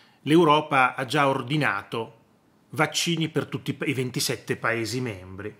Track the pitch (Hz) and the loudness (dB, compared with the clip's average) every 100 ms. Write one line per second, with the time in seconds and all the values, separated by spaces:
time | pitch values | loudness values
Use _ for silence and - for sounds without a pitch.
0 | _ _ 135 165 160 151 147 139 127 127 | _ _ 4 6 8 6 4 2 2 0
1 | 131 143 139 131 123 151 123 98 - 120 | -4 2 2 0 -2 0 0 -2 -4 -6
2 | 117 - _ _ _ _ _ 120 151 - | -6 -12 _ _ _ _ _ -2 0 0
3 | 170 165 156 147 139 139 - - 160 127 | -2 0 0 -2 -4 -6 -6 -6 -4 -2
4 | 127 135 - 120 - 120 120 117 110 127 | -4 -4 -4 -4 -4 -4 -2 -2 -2 -4
5 | 127 95 92 95 104 | -6 -8 -12 -12 -12